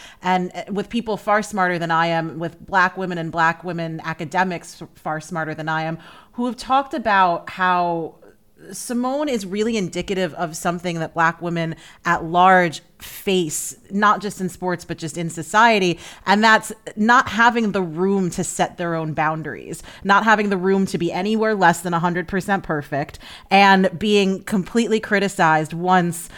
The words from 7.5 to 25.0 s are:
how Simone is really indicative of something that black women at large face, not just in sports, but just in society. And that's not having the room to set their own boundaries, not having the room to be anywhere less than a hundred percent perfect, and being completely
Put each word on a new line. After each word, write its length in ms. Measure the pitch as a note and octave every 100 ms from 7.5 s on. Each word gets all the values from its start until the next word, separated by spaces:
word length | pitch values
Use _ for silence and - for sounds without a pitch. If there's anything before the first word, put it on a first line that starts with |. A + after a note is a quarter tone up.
how 640 | - F#3 F3+ F3 E3+ D#3+ - - _ _ _ E3
Simone 560 | G3 - A#3+ B3+ C#4 D4+
is 160 | A#3+ F#3+
really 300 | G#3 A3 A3+
indicative 560 | F3 F3 F3 F#3 F3+
of 220 | D3 E3+ E3
something 420 | F3+ F3 F3 E3
that 140 | D#3
black 280 | E3 E3 E3+
women 320 | E3+ E3+ E3 D#3+ - -
at 200 | E3+ F3
large 580 | E3 F3 F#3 F#3 E3+ C#3 - _
face, 760 | - - - F#3 D#3+ - - - -
not 300 | G3 G#3 G3+
just 220 | G3+ -
in 80 | F#3
sports, 340 | - F3+ E3+
but 140 | - E3
just 180 | D#3+ E3+
in 140 | E3
society. 680 | E3 D#3 G#3+ A#3 G#3+ F3+ E3 - - -
And 180 | G3+
that's 260 | A3 A3 - - - G#3+
not 340 | G#3+ B3 -
having 420 | G3+ A#3+ A#3 G#3+
the 80 | G3
room 480 | F3 D#3 F#3+ G3 F3+
to 120 | F3
set 320 | E3 - E3 -
their 180 | E3+
own 200 | E3 D#3
boundaries, 680 | D#3 D#3 D#3+ D3+ F2+ C#2+ D#3+ - -
not 200 | F#3+ G3+
having 260 | A3 G#3+ G#3
the 80 | F#3+
room 260 | F#3 G3
to 140 | F#3+ F3+
be 120 | E3+
anywhere 440 | F3 G3+ A3 A3
less 260 | G#3 E3+ E3+
than 140 | F3+
a 40 | E3+
hundred 300 | F3 F3 E3+
percent 340 | F#3+ F3 G3
perfect, 560 | - D#3 C#3 C#3+ D3+ - - - -
and 480 | G3 G3 F#3+ F#3+ E3
being 460 | G#3 G#3 G3 F#3+
completely 560 | - G#3 E3 A#3 G#3 A3